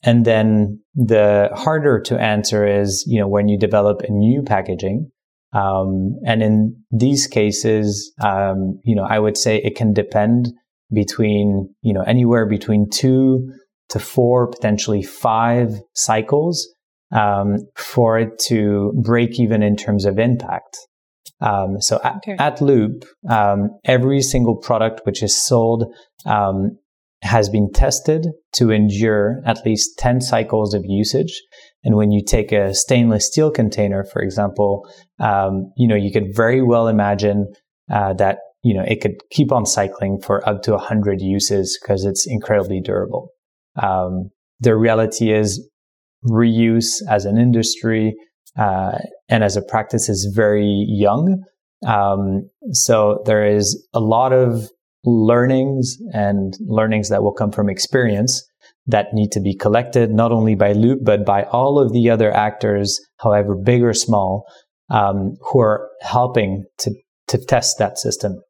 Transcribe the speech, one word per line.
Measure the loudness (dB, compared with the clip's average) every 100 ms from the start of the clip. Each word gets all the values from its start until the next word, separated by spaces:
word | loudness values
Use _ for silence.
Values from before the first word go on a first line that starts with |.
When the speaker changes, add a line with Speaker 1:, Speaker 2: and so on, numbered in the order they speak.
Speaker 1:
and | 4 4 4
then | 4 4 2 2 -4 _
the | -2 2 4 4 4 2
harder | 0 -2 2 2 0
to | 0 -2
answer | 0 0 0 0 2
is, | 2 0 -4 -2
you | 0
know, | 2
when | 2 2
you | 2
develop | 2 2 2 0
a | -2
new | 0 2 2
packaging, | 0 -4 -2 -6 -4 -4 -8 _ _ _ _
um, | -4 -2 -2 -2 -2 -4 -4 -2
and | 0
in | 2 2 2 -2 _
these | 0 0 0 -2
cases, | 0 0 0 0 0 0 -4 -10 -4
um, | -2 0 -2 -2 -4 -6
you | -2 -2
know, |
I | 0 0
would | 0 0
say | -2 -2
it | -2 -2
can | 0
depend | 0 0 0 2 0 -2 -6 _ _ _
between, | -2 -2 -2 0 2 0 -2 -4 _
you | -4
know, | -2
anywhere | 0 2 2 2 0
between | -2 0 0 0
two | 0 0 2 2 0 -2 -14 _ _ _
to | -8
four, | -4 0 2 2 0
potentially | -2 -2 -2 -2 -4
five | -4 -6 -2 0 0 0 -2 -4 -12 -8
cycles, | -2 -2 0 -2 0 -4 -8 _ _ _ _
um, | -2 0 0 0 -2 -6 -16
for | -6 0 2 2
it | -2 -4 -2
to | 0 0 0 0 -2
break | 0 0 0 0
even | 0 2
in | 0 0
terms | -2 -2 0
of | 0
impact. | 0 0 -4 -10 -10 -20 -20 _ _ _ -20 _
Um, | -2 -2 -2 -4
so | -2 -2
at, | -4 -6
Speaker 2:
Okay. | -12 -4
Speaker 1:
at | -4 0
Loop, | 2 4 2 -4 -14 _ -2
um, | 0 2 2 -2 -4 0
every | 2 2 0
single | 0 0 0 -2
product | -2 0 0 -2 -6
which | -4
is | -2 -2
sold, | 0 2 2 0 -2 -8 _ _ -2
um, | 0 0 0 -4 -6 _ _ _ _
has | 0 0 2
been | 0 0
tested | 2 2 2 -2 0 -2 -8 _
to | 0 2
endure | 4 2 2 0 2 0 -2
at | -4 -4 -2
least | -2 -4 -2
ten | 0 0
cycles | 0 -2 0 -2 0 -2
of | -2
usage. | -2 0 -2 -4 -8 _ -20 -20 _
And | 0 2
when | 2
you | 0
take | 0 -2 0
a | 0 0 -2
stainless | 0 2 4 2 0
steel | 0 0
container, | 2 -2 0 -2 -2
for | -6 -6
example, | -4 -2 -4 0 -2 -2 -8 -20 _ _
um, | -2 0 0 -4 -8 0
you | 2
know, | 2
you | 0
could | -2 -4 0
very | 2 2
well | 2 2 2
imagine, | 2 0 0 0 0 -4 -10 _ _ _
uh, | -2 -2
that, | 0 0 -2 -8 _
you | 0 0
know, | -2
it | -2
could | -4 -6 -10
keep | -2 0
on | 2 0
cycling | -2 -4 -4 -6 -6
for | -2 -2 -2
up | -4
to | -2 -2
a |
hundred | -2 -2 -2 -2
uses | -2 -2 0 -2 -2 -6
'cause | -4 -2 -2
it's | -4 -4
incredibly | -4 -2 -2 0 -4
durable. | -4 -4 -4 -8 -10 _ _ _ _ -6
Um, | -2 -2 -2 -6 -8 _ _ _
the | 2 4
reality | 2 2 0 0 0
is | 2 0 -4 -12 _ _ _ _ _
reuse | -2 2 4 4 4 2 0 -6 -2
as | -2 0
an | 2
industry, | 4 4 0 -4 -2 0 -2 -4 _ _ _ -2
uh, | -2 0 -4 -6 -10 -18 _
and | 0
as | 2 0
a |
practice | -2 -4 -2 -4 -2
is | -4 -2 0
very | 2 2 2 0 -2
young. | 2 2 2 0 -2 -4 _ _ _ -2
Um, | 0 0 0 -2 -4 -6 _ -6
so | -4 2 4 4 0 0
there | 2 2
is | 2 0 -4 _
a | -2
lot | 2 2 4
of | 4 2 0 -6 _ _ _ 0
learnings | 2 4 4 2 0 0 -2 -4 -6 -10
and | -2 0 0 -2 -8 -4
learnings | 0 0 0 0
that | 0
will | 0
come | 0 -4
from | 0 -2
experience | -2 -2 0 0 0 -2 -4 -8 _ _ _ -2
that | 0 0
need | -2 -2
to | -2
be | -4 -2
collected, | 2 2 2 0 2
not | 2 2
only | 2 2 2
by | 2
Loop, | 4 2 2
but | 2 2
by | 2 0
all | 0 0 2 2
of | 2
the | 2 2
other | 2 2
actors, | 2 -2 -2 -2 0 -2 -6 _ _
however | 0 2 2 0
big | 2 2
or | 2
small, | 0 0 0 0 -6 -10 -20 _ _ _
um, | 0 0 0 -4 -8
who | -2 2
are | 2 0 -4 -16
helping | -4 -2 0 0 -2 -4 -10 _
to, | -8 -8 _ _ -6
to | -6
test | 0 -2 0 -2
that | -4 -4
system. | -8 -6 -6 -8 _